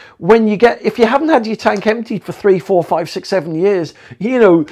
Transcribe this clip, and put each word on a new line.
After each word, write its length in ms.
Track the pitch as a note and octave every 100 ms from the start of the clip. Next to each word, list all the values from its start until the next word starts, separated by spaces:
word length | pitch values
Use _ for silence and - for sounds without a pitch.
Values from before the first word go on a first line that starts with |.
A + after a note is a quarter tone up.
| - _
when 280 | E3+ A3+ A3
you 100 | G#3
get, 260 | A#3 A#3
if 160 | G3+ G#3
you 80 | A3+
haven't 220 | C4+ D#4
had 180 | D4+ A3
your 100 | A3
tank 300 | A3+ G#3+ G#3
emptied 360 | A3+ A3+ G#3
for 100 | -
three, 260 | E3+ G#3 F#3
four, 260 | - F#3
five, 240 | D#3+ E3 E3+
six, 200 | - -
seven 260 | F#3+ D#3
years, 400 | D#3+ F#3+ G3 D3+ - - -
you 200 | G#3 B3+
know, 280 | G#3+ E3 D3+